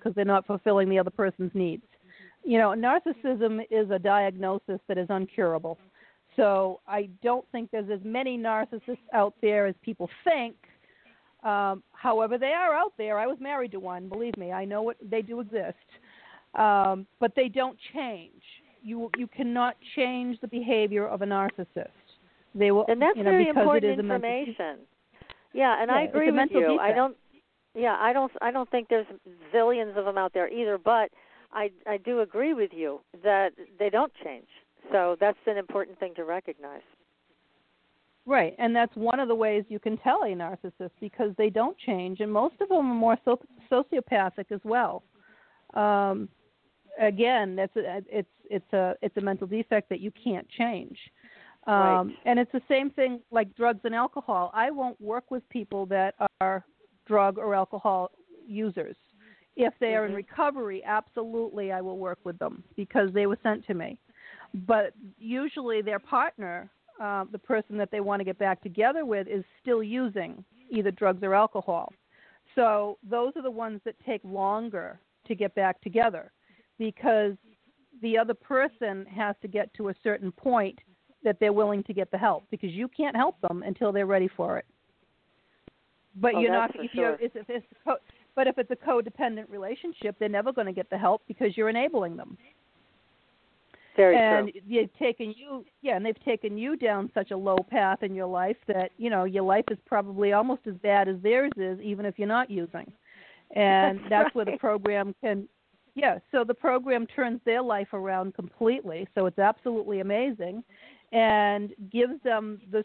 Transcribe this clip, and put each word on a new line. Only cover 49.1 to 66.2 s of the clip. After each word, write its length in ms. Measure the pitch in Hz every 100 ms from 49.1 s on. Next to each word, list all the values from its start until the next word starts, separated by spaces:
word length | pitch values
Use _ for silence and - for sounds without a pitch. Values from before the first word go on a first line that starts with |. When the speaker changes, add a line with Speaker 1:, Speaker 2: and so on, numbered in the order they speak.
| 202
Speaker 1:
a 40 |
mental 240 | 202 190 190
defect 440 | 214 220 214 -
that 100 | 175
you 120 | 196
can't 360 | - 247 185 -
change. 480 | - 233 196 - - - _ - - - _ -
Um, 60 | 202 190 185 185
Speaker 2:
Right. 80 | - 240
Speaker 1:
and 140 | 240
it's 120 | 233
the 100 | 262 -
same 240 | 269 269
thing 300 | - 262 240 -
like 220 | 233 208 -
drugs 260 | 233 226 233
and 100 | 226
alcohol. 560 | 254 - - 196 180
I 160 | 214 247
won't 300 | 285 254 214
work 300 | 208 233 -
with 160 | 254 -
people 360 | 247 202 202 190
that 260 | 190 190 - 208 -
are 240 | 190 190 - _ _ _ -
drug 300 | 214 196 196
or 160 | 214 196
alcohol 560 | 190 202 214 190 180 _ _ - -
users. 480 | 208 214 180 156 - _ _ _ _ _ -
If 180 | 247 -
they 160 | 233 220
are 100 | 214
in 60 |
Speaker 2:
Mm-hmm. 60 | 202
Speaker 1:
recovery, 640 | - - 294 277 214 190
absolutely 880 | - 214 214 - 226 226 226 208 196
I 100 | 185
will 160 | 185 185
work 220 | 185 180
with 140 | 180 175
them 260 | 160 - - -
because 360 | 196 254 196
they 120 | 196 202
were 120 | 202
sent 240 | 226 214 -
to 60 |
me. 240 | 180 165 - _ _ - - - 196 185
But 260 | 220 202 - 208 -
usually 640 | 226 254 285 - 240 220
their 160 | 208 202
partner, 720 | - 254